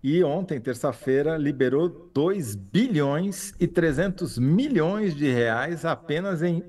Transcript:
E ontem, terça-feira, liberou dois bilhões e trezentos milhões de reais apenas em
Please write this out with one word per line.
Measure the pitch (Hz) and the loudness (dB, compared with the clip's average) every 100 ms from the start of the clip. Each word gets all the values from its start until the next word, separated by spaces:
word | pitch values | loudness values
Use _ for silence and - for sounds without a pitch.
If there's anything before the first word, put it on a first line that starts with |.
| 135 | 2
E | 160 | 2
ontem, | 170 156 185 143 | 2 0 -4 -6
terça-feira, | 113 117 147 120 - 135 143 160 | -6 -4 -4 -4 0 2 2 0
liberou | 143 135 131 135 175 | -2 2 2 2 0
dois | - - - 160 202 123 | -4 -6 0 0 0 -4
bilhões | 104 95 170 262 170 139 143 196 190 - - | -8 -2 0 2 2 0 0 -2 -6 -12 -2
e | 175 | 0
trezentos | - 165 139 196 190 160 117 | 2 2 2 -2 -2 -6 0
milhões | 127 180 294 226 156 202 208 143 | 2 4 2 2 2 0 -2 0
de | 147 | 0
reais | 123 117 113 143 170 165 | 2 2 0 -2 -4 -4
apenas | 147 - 147 196 180 | -4 -4 -4 -2 -2
em | 175 165 | 0 -2